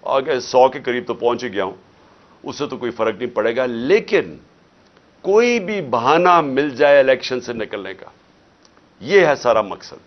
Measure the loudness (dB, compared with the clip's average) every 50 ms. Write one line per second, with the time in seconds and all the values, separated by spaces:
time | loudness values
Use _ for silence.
0 | -6 -2 -4 -4 -2 -2 -4 -4 -4 -2 2 4 4 4 2 -4 -6 -4 -4 -4
1 | -4 -6 -8 -2 -2 -2 -2 -2 -6 -6 -6 -6 -6 -6 -8 -14 _ _ _ _
2 | _ _ _ _ _ _ _ _ -14 -14 -8 -8 -8 -8 -8 -8 -8 -8 -4 -2
3 | -2 -2 -2 -4 -8 -6 -4 -2 -2 0 0 -2 -4 -4 -4 -6 0 0 0 0
4 | 0 0 -2 -2 -2 -2 -12 -20 -20 _ _ _ _ _ _ _ _ _ _ _
5 | _ _ _ _ -4 0 2 2 4 2 0 -2 -4 -4 -6 -6 -6 -4 -4 0
6 | 2 2 2 4 4 4 4 4 2 2 -2 -2 -2 -2 0 2 4 6 6 6
7 | 6 4 2 0 -2 -6 -6 -6 -6 -8 -8 -8 -8 -8 -8 -10 -10 -12 -14 -16
8 | -18 -20 -20 _ _ _ _ _ _ _ _ _ _ _ _ _ _ _ _ _
9 | -6 2 4 4 6 6 2 2 2 2 2 2 2 -2 -6 -12 -14 -20 -20 -20
10 | _